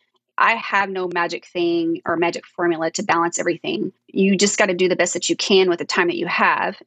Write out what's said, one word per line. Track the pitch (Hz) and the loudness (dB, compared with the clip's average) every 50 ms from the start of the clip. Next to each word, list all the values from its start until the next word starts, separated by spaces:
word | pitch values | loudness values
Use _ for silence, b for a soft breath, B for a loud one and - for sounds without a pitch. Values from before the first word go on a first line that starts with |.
| _ _ _ _ _ _ _ - | _ _ _ _ _ _ _ 0
I | - 196 226 | 2 2 2
have | 226 - - - 196 202 196 | 0 -2 -2 -2 0 0 -2
no | 190 185 185 180 | -2 -4 -4 -4
magic | 175 175 170 170 170 - - | -2 -2 -2 -2 -4 -8 -12
thing | - - 180 175 170 170 170 165 165 165 - - | -8 -4 -2 0 0 0 0 0 -2 -2 -4 -2
or | - 170 165 | -4 -2 0
magic | 170 170 170 - - | 0 0 -2 -4 -10
formula | - _ - 180 170 170 156 165 165 | -12 _ -2 0 0 0 0 -2 -4
to | - - 196 | -4 -4 -2
balance | - 165 170 170 170 - - | 0 0 2 2 0 -2 -2
everything. | 170 170 175 165 - 151 160 196 202 185 - _ _ - | -2 -4 -4 -4 -4 -6 -4 -4 -4 -6 -8 _ _ -6
You | - - 190 196 202 | 0 2 2 4 4
just | 180 202 202 - - | 4 2 2 2 2
gotta | 220 196 185 | 0 0 2
do | 180 185 | 0 0
the | 180 180 | 0 2
best | 175 170 175 - | 0 0 -2 -2
that | 170 - - | -4 -2 -2
you | 175 | -2
can | - - - 214 190 190 185 | -2 0 2 4 4 4 4
with | 175 170 | 2 0
the | 147 | -4
time | - - - 180 175 | -2 0 0 0 0
that | - - | 0 -2
you | - | -4
have | 175 - - 220 185 156 - - 175 202 - - | -4 0 0 2 2 2 2 0 -4 -4 -8 -2